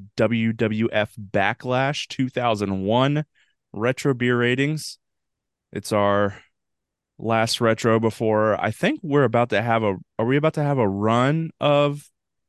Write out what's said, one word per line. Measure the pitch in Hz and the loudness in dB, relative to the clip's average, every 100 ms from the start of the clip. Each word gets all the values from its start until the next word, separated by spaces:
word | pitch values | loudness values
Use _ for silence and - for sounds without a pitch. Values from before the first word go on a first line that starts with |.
| 98 - | -10 -2
W | 110 117 113 | 0 0 -2
W | 113 110 107 113 | 0 -2 0 -2
F | 107 107 - | 0 -2 -6
Backlash | 98 104 98 113 127 127 135 147 - | -6 -2 -2 -2 -4 -2 -2 -4 -8
two | - 127 | -4 -4
thousand | - 120 107 101 95 | -2 -2 0 -2 -2
one | 95 117 135 147 151 _ _ _ _ | 0 2 2 0 -6 _ _ _ _
retro | 98 117 127 143 | -4 -2 0 -2
beer | 123 123 120 | 0 0 2
ratings. | 120 127 143 156 - - _ _ _ _ _ _ _ | 2 0 -2 -4 -10 -16 _ _ _ _ _ _ _
It's | - - | -10 -2
our | 107 101 101 101 - _ _ _ _ _ _ _ - | 0 2 2 0 -4 _ _ _ _ _ _ _ -10
last | 110 113 117 - | -2 0 0 2
retro | 113 110 117 113 | 2 2 2 2
before, | 113 - 110 107 107 101 | 2 -2 0 2 2 0
I | 107 | -2
think | - 185 311 | -2 -2 -2
we're | 156 143 | 0 2
about | 127 117 120 | 2 2 2
to | 101 | 0
have | 117 113 | 2 0
a, | 107 92 - - | 0 -4 -6 -4
are | 117 | 0
we | 143 | 2
about | 156 | 0
to | 156 | 0
have | 143 139 | -2 0
a | 104 | 0
run | 98 107 120 131 160 165 - | 0 2 2 2 0 -4 -4
of, | 143 143 147 147 - _ _ _ | 0 2 0 -4 -14 _ _ _